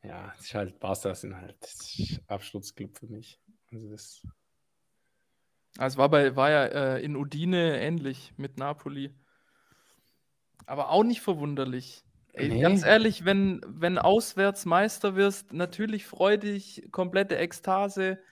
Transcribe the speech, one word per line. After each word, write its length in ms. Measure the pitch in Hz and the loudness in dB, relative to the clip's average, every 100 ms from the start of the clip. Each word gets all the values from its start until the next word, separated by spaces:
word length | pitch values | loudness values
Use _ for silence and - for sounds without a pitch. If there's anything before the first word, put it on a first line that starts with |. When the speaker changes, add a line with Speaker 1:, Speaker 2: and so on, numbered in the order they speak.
Speaker 1:
ja, 300 | 107 90 95 - | -16 -16 -16 -16
es 100 | - | -10
ist 80 | |
halt, 260 | 107 98 - | -6 -6 -8
Barca 340 | 101 95 98 | -6 -4 -4
sind 220 | 95 104 92 | -6 -12 -14
halt, 200 | 90 - | -18 -20
das 380 | - - - - | -20 -18 -16 -8
ist 220 | - - - | -8 -8 -8
Absturzclub 680 | 101 - 104 98 - 98 - | -10 -8 -12 -14 -14 -16 -16
für 80 | 113 | -18
mich. 340 | 107 117 _ _ _ _ | -16 -18 _ _ _ _
Also 180 | 117 110 | -18 -16
das 320 | 107 - - - - _ _ _ _ _ _ _ _ _ _ _ _ _ - | -18 -20 -20 -20 -20 _ _ _ _ _ _ _ _ _ _ _ _ _ -6
Speaker 2:
Also 200 | 131 139 | -4 2
war 100 | 143 | 4
bei, 280 | 151 143 131 | 6 4 4
war 140 | 139 | 4
ja, 140 | 151 135 | 4 2
äh, 360 | 143 135 131 | 0 -2 -2
in 140 | 147 143 | -4 -6
Udine 640 | 143 147 170 180 165 147 | -6 -4 0 2 2 0
ähnlich 520 | 139 170 139 131 - - | -2 -2 -4 -10 -14 -12
mit 200 | 139 135 | -12 -8
Napoli. 560 | 135 147 - 139 139 139 _ _ _ _ _ _ _ _ _ _ _ _ _ _ - | -8 -6 -10 -10 -12 -14 _ _ _ _ _ _ _ _ _ _ _ _ _ _ -12
Aber 240 | 139 143 | -6 2
auch 120 | 170 | 4
nicht 180 | 220 233 | 4 2
verwunderlich. 840 | - 170 147 143 131 127 123 - _ _ _ | -2 -4 -2 -4 -4 -6 -10 -20 _ _ _
Ey, 140 | - - | -6 -2
Speaker 1:
Nee. 120 | 110 | 4
Speaker 2:
ganz 240 | 160 196 | 6 6
ehrlich, 400 | 156 214 220 - | 6 6 6 0
wenn, 360 | 175 196 196 180 - | 0 2 2 -2 -8
wenn 320 | 147 170 180 | -4 0 2
auswärts 640 | - 208 226 - 196 196 | 4 4 2 0 0 0
Meister 520 | 175 170 214 - 202 190 | 2 2 2 0 -2 4
wirst, 360 | 202 196 - | 2 2 -10
natürlich 540 | 156 175 - 220 214 - | -6 -6 -4 -4 -4 -8
freu 300 | - 190 208 | 2 4 4
dich, 500 | 208 202 196 - - | 0 -6 -8 -20 -12
komplette 440 | - 180 185 196 - | -4 0 0 0 0
Ekstase. 840 | 170 - - 190 202 196 190 190 - | -2 -4 0 2 0 0 -2 -2 -10